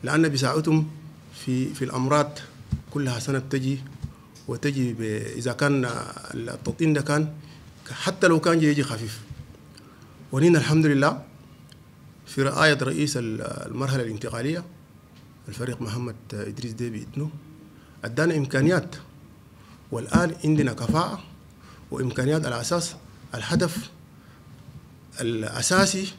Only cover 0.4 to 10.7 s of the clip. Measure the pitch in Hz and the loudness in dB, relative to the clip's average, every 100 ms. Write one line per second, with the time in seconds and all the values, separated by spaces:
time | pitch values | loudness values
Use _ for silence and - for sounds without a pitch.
0.4 | 127 151 156 156 156 - - - - - | 2 2 4 2 2 -6 -18 -20 -20 -10
1.4 | - 127 131 - 127 127 131 147 147 - | -2 -2 -2 -4 -4 0 2 4 2 -4
2.4 | - - - - - 147 135 120 107 135 | -16 -18 -6 -6 -4 -4 -2 -2 -2 -2
3.4 | 135 135 131 135 135 - - - - - | -2 -2 0 -2 -6 -12 -14 -14 -20 -16
4.4 | - 117 147 135 123 110 113 107 110 - | -10 -2 -2 0 -2 -2 -4 -4 -4 -6
5.4 | 120 120 143 139 123 117 120 - - 127 | -4 0 2 2 0 -4 -8 -12 -10 -8
6.4 | 117 123 - - 160 147 147 151 156 - | -8 -6 -6 0 2 2 2 0 0 -6
7.4 | - - - - - - - 185 185 160 | -16 -20 -20 -20 -14 -6 -4 4 6 6
8.4 | 175 165 151 147 131 110 110 110 - - | 4 4 4 4 0 -4 -6 -10 -14 -16
9.4 | - - - - - - - - - 131 | -16 -20 -20 -20 -20 -20 -20 -20 -4 4
10.4 | 170 165 151 | 6 6 6